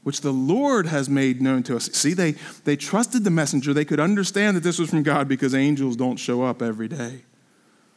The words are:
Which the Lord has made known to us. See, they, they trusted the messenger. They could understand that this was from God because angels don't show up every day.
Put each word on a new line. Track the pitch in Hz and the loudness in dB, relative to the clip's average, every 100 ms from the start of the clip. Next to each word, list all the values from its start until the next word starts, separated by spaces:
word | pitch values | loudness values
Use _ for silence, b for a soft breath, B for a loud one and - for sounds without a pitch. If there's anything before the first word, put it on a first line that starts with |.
Which | - 143 | -6 -4
the | 143 | -2
Lord | 131 135 208 285 240 165 | -2 0 2 2 2 0
has | 147 131 | -2 0
made | 139 135 123 | 2 2 2
known | 131 131 | 0 0
to | 120 117 | -2 -4
us. | - | -4
See, | - 143 | -2 0
they, | 175 170 - B B | 2 0 -2 B B
they | - 143 | -2 -2
trusted | - 196 240 247 | 0 -2 0 0
the | 208 | 2
messenger. | 165 147 139 139 | 2 2 0 0
They | 143 151 | 0 0
could | 151 | 0
understand | 165 208 185 202 208 185 | 2 2 0 2 2 2
that | |
this | 170 165 | 0 -2
was | 160 | 0
from | 160 | 2
God | 147 147 139 | 2 2 2
because | 131 135 135 | 0 2 2
angels | 139 143 135 120 | 2 2 -2 0
don't | 127 120 | -2 -2
show | - 123 | -2 0
up | 127 120 | 0 -2
every | 117 110 113 | -4 -4 -6
day. | 147 120 127 _ _ b b b b b | -6 -10 -12 _ _ b b b b b